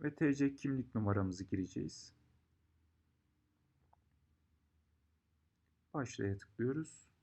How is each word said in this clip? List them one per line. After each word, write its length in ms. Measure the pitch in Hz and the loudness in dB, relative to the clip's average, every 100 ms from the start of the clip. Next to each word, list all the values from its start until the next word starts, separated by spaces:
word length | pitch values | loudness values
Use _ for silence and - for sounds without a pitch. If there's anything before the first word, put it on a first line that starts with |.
ve 140 | 147 147 | -4 2
T 180 | 151 | 4
C 220 | 139 139 139 | 6 2 2
kimlik 400 | 139 131 123 113 | -2 -2 -2 0
numaramızı 480 | 101 101 95 92 | 2 4 2 -2
gireceğiz. 720 | 90 95 90 - 80 - - - _ _ _ _ _ _ _ _ _ _ _ _ _ _ _ _ _ _ _ _ _ _ _ _ _ _ _ _ _ _ _ _ _ _ _ _ _ | -2 -2 -2 -4 -6 -8 -18 -20 _ _ _ _ _ _ _ _ _ _ _ _ _ _ _ _ _ _ _ _ _ _ _ _ _ _ _ _ _ _ _ _ _ _ _ _ _
Başlaya 440 | 156 123 - 101 98 | -6 -4 -2 -2 -2
tıklıyoruz. 720 | - - 120 151 156 - - _ | -6 -2 -2 -2 -4 -12 -20 _